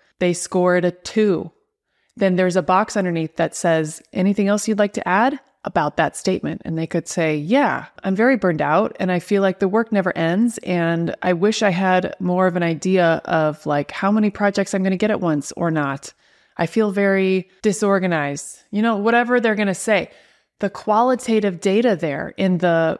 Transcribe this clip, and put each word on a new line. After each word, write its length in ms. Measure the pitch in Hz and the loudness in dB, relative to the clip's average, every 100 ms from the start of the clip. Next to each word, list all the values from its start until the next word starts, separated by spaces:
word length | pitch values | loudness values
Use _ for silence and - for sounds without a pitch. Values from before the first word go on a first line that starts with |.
| _ - | _ -2
They 160 | 180 | -2
scored 500 | 170 - 185 180 180 | -2 -2 0 2 2
a 60 | 175 | 2
two. 600 | 175 - 220 214 165 165 - _ _ _ _ _ | -2 -4 0 2 0 -4 -14 _ _ _ _ _
Then 220 | - 190 180 | -2 0 2
there's 180 | 180 | 2
a 80 | 180 | 2
box 320 | 156 185 214 | 2 2 0
underneath 420 | 208 185 165 160 - | -2 -2 -2 -4 -2
that 200 | 160 - | -4 -2
says, 460 | 175 160 156 - - | 0 0 0 -8 -10
"Anything 360 | 180 190 202 196 | -2 0 2 2
else 200 | 208 220 | 0 0
you'd 100 | 208 | 0
like 140 | 208 | 0
to 160 | 208 - | -2 -2
add 320 | 185 247 277 - _ | 2 2 -2 -8 _
about 320 | - 180 147 - | -6 -2 -2 0
that 180 | 147 | -2
statement?" 460 | - - 185 - 165 | -2 -4 -2 -4 -8
And 140 | - 160 | -6 -6
they 100 | 160 | -4
could 220 | 170 - | -4 -4
say, 280 | - 160 151 | -2 0 -2
"Yeah, 500 | 151 262 240 127 - - | 0 2 2 -2 -8 -10
I'm 100 | 196 | -4
very 220 | 190 240 262 | 0 2 2
burned 240 | 185 160 | 2 0
out 340 | 143 160 226 - | 0 0 0 -2
and 100 | 185 | -2
I 80 | 180 | -2
feel 220 | - 202 | 0 0
like 200 | 196 185 | 0 0
the 80 | 190 214 | 0 0
work 160 | 220 | 0
never 220 | 208 185 | 0 0
ends. 440 | - 165 185 240 - | 0 0 2 0 -2
And 560 | - 180 165 170 170 - | -4 -2 0 0 -2 -2
I 100 | 185 | -2
wish 300 | 175 202 220 | 2 0 2
I 80 | 214 | 0
had 440 | 180 190 185 190 - | 2 2 2 0 -4
more 260 | 180 180 185 | -2 2 2
of 80 | |
an 80 | 175 | 2
idea 600 | 170 156 185 185 170 160 | -2 -2 0 2 2 2
of, 400 | - 160 156 151 | 0 0 0 -2
like, 280 | 151 147 143 | -2 -2 -4
how 200 | - 190 | -4 0
many 160 | 214 214 | 2 0
projects 460 | - 202 202 190 | 0 0 0 -2
I'm 80 | 196 | -2
gonna 160 | 190 185 | 0 0
get 120 | - | 0
at 120 | 214 | 0
once 300 | 175 151 - | 0 -2 -4
or 180 | - 170 | -4 -2
not. 420 | 160 143 139 - - _ _ _ - | 0 -2 -6 -12 -20 _ _ _ -6
I 80 | 170 | -2
feel 240 | 220 214 | 0 0
very 580 | 196 196 190 190 185 180 _ | 2 2 2 2 0 -2 _
disorganized." 960 | 214 196 208 196 180 165 143 143 - - _ | -2 0 2 2 2 0 -2 -6 -12 -20 _
You 120 | 208 | -2
know, 160 | 226 208 | 0 0
whatever 420 | 208 233 240 247 | 2 2 2 2
they're 140 | 226 | 2
gonna 200 | 208 202 | 0 -2
say. 360 | 180 - 202 147 - _ _ _ - | -2 0 0 -2 -10 _ _ _ -6
The 100 | 202 | -6
qualitative 960 | - - 214 247 247 - 220 202 175 | -4 0 2 2 0 0 0 0 -2
data 340 | 196 202 240 175 | 0 2 2 2
there 380 | 160 139 160 - | -2 -4 -6 -2
in 220 | 190 180 | 0 2
the 400 | 175 165 160 - | 2 2 0 -2